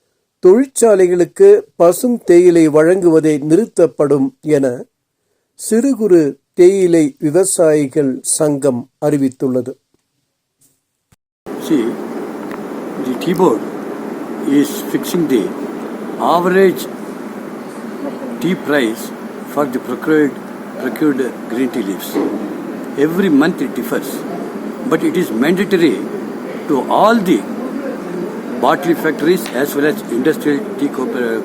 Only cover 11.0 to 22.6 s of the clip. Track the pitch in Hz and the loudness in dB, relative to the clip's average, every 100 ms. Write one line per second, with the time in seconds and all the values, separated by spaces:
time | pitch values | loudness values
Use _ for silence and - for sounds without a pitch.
11 | _ _ _ _ - - - 156 110 - | _ _ _ _ -14 -8 -2 0 0 -4
12 | - - - - - - - - - - | -8 -10 -10 -10 -12 -12 -10 -10 -10 -8
13 | 127 123 139 175 180 107 - - - - | -6 -4 -2 2 2 2 -4 -10 -10 -10
14 | - - - - - 143 139 - - - | -10 -12 -10 -8 -2 0 0 -2 -6 -6
15 | - 180 156 123 90 - - - - - | -4 -2 0 0 -2 -6 -10 -10 -10 -12
16 | - - 120 165 180 185 190 151 - - | -10 -4 0 0 2 4 2 2 -6 -12
17 | - - - - - - - - - - | -12 -12 -14 -14 -14 -14 -14 -14 -12 -10
18 | - - 131 - 160 185 - 147 117 113 | -10 -8 -10 -6 -4 -4 0 0 0 -2
19 | - - - - - - 147 135 - 110 | -10 -12 -14 -14 -8 -4 -4 -4 -6 -6
20 | - 156 143 - - - - - 123 110 | 0 2 2 -2 -14 -14 -14 -8 -6 -2
21 | 156 131 - 107 - 113 131 127 98 92 | 0 0 -2 -6 -8 -4 -4 -4 -4 -6
22 | - - - - - - | -6 -4 -4 -4 -8 -10